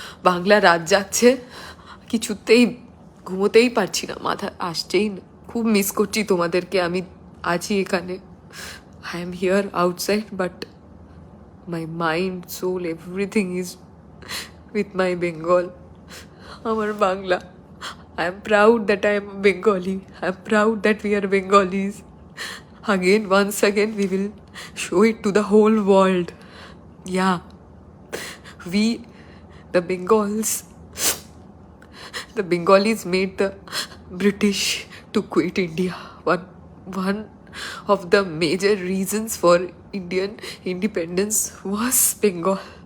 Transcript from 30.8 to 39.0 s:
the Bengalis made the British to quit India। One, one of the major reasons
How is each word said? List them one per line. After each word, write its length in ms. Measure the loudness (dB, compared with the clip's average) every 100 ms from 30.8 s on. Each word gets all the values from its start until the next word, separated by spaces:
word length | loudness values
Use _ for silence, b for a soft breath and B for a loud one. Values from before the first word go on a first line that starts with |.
| -16 -4 -4 -4 -10 -20 -20 -20 -20 -20 -20 B B B B -6
the 80 | -2
Bengalis 520 | 0 6 6 4 -2 -2 -2
made 160 | 0 -2
the 60 | -2 -4 -10 B B -14 -14 -2
British 380 | 0 2 0 0 -4 -6 -10 B -6
to 100 | -4 -2 0
quit 240 | 0 -2 -4
India। 300 | -2 -4 B B B -2
One, 120 | -2 -4 -20 -20 -20 -10
one 340 | -4 -4 -4 -8 -18 -18 B B B 0 0
of 140 | 4 2
the 80 |
major 500 | 2 -2 -2 2 0 0 -2
reasons 420 | -4